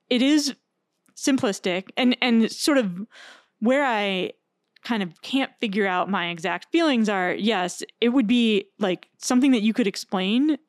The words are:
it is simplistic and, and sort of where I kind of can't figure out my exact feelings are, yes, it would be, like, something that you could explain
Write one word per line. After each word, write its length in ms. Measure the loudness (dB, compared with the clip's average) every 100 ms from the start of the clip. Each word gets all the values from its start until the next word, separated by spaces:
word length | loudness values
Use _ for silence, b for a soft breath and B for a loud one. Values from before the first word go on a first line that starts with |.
| -2
it 140 | 0
is 340 | 2 2 0 -8 _ _ _ _ _ -6
simplistic 760 | 0 0 0 -2 -2 -4 -6 0
and, 200 | 0 2
and 300 | 2 2 2
sort 280 | 0 0 2
of 280 | 0 -4 -14 B B B B B
where 240 | 0 2
I 480 | 0 0 -2 -2 -4 -8 _ _ _ _
kind 200 | -6 -4
of 180 | -4 -10
can't 300 | -4 -2 -2 -4
figure 260 | -4 -2 -2
out 240 | -2 -2
my 200 | -2 -4
exact 420 | -6 -6 -6 -2
feelings 360 | 0 2 2 0
are, 260 | 0 0
yes, 480 | -2 -2 -2 -2 -6 -12 -2
it 80 | 0
would 180 | 2 2
be, 380 | 2 2 2 -2 -4
like, 300 | -4 -4 -8 -10
something 320 | 0 2 4
that 100 | 4
you 120 | 2
could 120 | 0 -2
explain 720 | -2 -6 -4 0 0 2 0